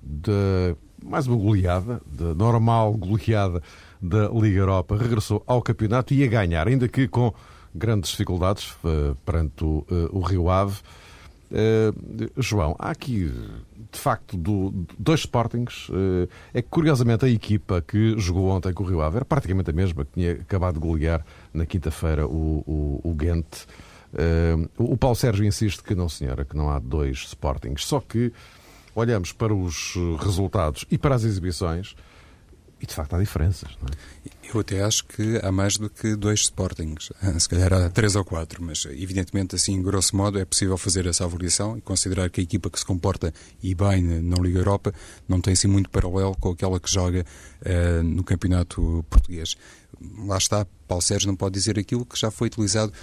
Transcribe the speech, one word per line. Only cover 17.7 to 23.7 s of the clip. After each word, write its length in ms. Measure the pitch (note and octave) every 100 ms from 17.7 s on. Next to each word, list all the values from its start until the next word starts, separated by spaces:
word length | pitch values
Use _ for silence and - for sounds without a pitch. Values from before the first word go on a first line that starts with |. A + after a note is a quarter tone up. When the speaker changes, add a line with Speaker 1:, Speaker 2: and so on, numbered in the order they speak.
| F2+
Speaker 1:
que 380 | - G#2 A2 A2
jogou 300 | F2 F2+ F#2+
ontem 240 | F#2+ F2+
com 120 | F2
o 20 | F#2
Rio 140 | F2
Ave 160 | D#2 G#2
era 80 |
praticamente 460 | - D#3+ - F#2+ E2+
a 20 |
mesma 320 | D#2 F#2+ E2
que 80 | C#2+
tinha 200 | F2+ F2
acabado 420 | E2 E2 G2 F2+
de 60 | D#2+
golear 440 | E2 D#2+ D#2+ E2 - - -
na 120 | D#2+
quinta-feira 600 | D#2+ F2+ D2 - E2 D2+ D2+
o, 360 | D#2+ D#2 D2+ -
o, 340 | D2+ D2 C#2 E2+
o 40 |
Ghent. 520 | D#2 E2 E2+ D#2+ - -